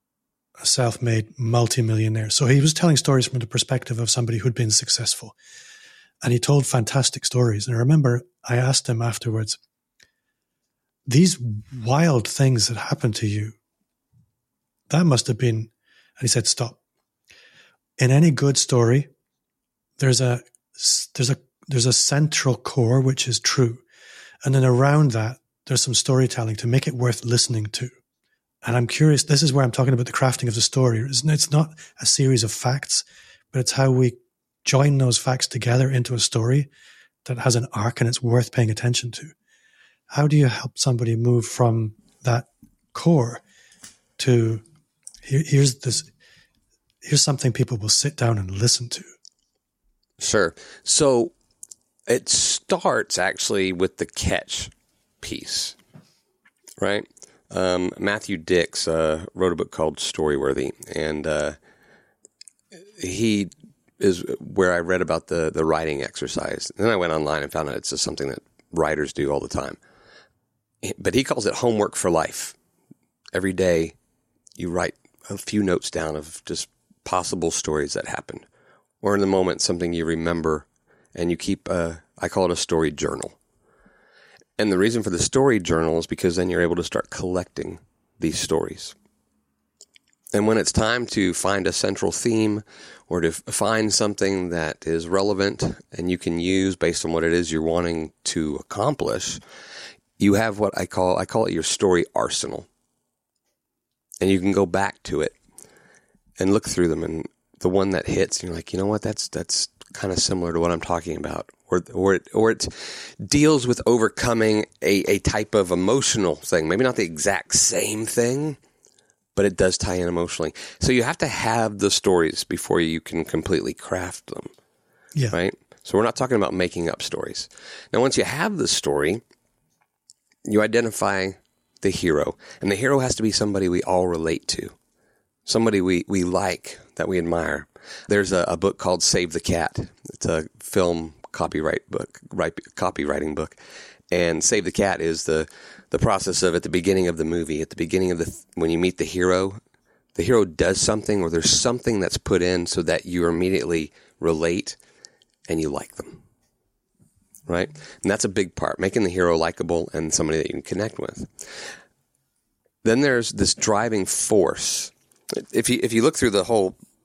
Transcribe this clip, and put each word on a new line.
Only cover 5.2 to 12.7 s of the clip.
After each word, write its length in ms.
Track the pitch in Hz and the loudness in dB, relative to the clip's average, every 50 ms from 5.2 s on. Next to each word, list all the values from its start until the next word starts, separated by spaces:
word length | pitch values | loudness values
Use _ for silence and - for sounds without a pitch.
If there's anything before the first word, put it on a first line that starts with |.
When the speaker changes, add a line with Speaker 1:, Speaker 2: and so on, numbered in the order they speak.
| - - - _ _ - - - - - - - - - - - _ _ _ _ | -8 -16 -20 _ _ -20 -20 -20 -20 -20 -20 -20 -20 -20 -20 -20 _ _ _ _
Speaker 1:
And 100 | - 123 | 0 0
he 60 | 120 | 0
told 300 | 120 - - 143 143 127 | 2 4 4 4 4 4
fantastic 580 | - - 123 110 - - 139 123 - - 131 - | 2 0 0 0 0 0 0 0 0 -2 -4 -4
stories. 400 | - - 127 123 117 107 104 101 | -2 0 2 2 2 2 0 -2
And 100 | 127 120 | -2 0
I 40 | 113 | 2
remember 420 | 127 135 156 156 135 123 120 120 120 _ _ _ - | 4 4 4 4 4 4 2 0 -2 _ _ _ -6
I 100 | - 123 | -2 0
asked 300 | 123 127 131 131 - - | 0 2 2 0 0 0
him 140 | - 120 110 | -2 -2 -2
afterwards, 560 | 117 117 107 - - 117 110 110 110 101 - - _ _ _ _ _ _ _ _ _ _ _ _ _ _ _ _ _ _ _ _ _ _ _ _ _ _ _ _ _ | -2 -4 -4 -4 -4 -4 -2 -2 -4 -4 -8 -10 _ _ _ _ _ _ _ _ _ _ _ _ _ _ _ _ _ _ _ _ _ _ _ _ _ _ _ _ _
"These 320 | - 120 143 185 180 - - 120 117 104 104 107 - 135 123 110 | 2 6 6 6 6 4 0 -4 -6 -6 -6 -10 -12 -14 -6 0
wild 440 | 117 135 147 165 170 139 120 101 | 2 4 4 4 4 4 2 0
things 400 | - - - 139 131 127 117 - | 0 0 2 4 4 4 4 2
that 100 | - | 0